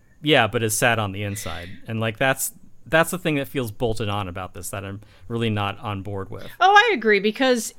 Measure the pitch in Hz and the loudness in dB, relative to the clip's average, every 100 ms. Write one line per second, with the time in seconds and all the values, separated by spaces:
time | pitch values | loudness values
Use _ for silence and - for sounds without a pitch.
0 | _ - 147 143 110 120 110 - 123 113 | _ -4 4 4 4 2 0 2 2 2
1 | 101 95 104 98 - 82 90 101 - 113 | 0 -4 -6 -6 -8 -8 -10 -12 -8 -4
2 | 113 110 135 135 - - - - - 160 | -2 0 0 0 -4 -8 -18 -18 2 2
3 | 165 180 170 143 135 143 117 101 120 107 | 2 0 -2 -2 -2 -4 -4 -2 0 0
4 | 104 104 92 92 90 92 - 98 98 101 | -2 -2 -4 -8 -10 -10 -8 -8 -8 -10
5 | - - - 117 117 104 101 98 110 98 | -14 -18 -6 -2 0 0 -2 -4 -6 -8
6 | 101 98 92 98 101 - 370 415 453 311 | -6 -8 -8 -10 -10 2 6 6 6 2
7 | 220 202 208 208 262 247 - | 2 4 2 2 2 2 -2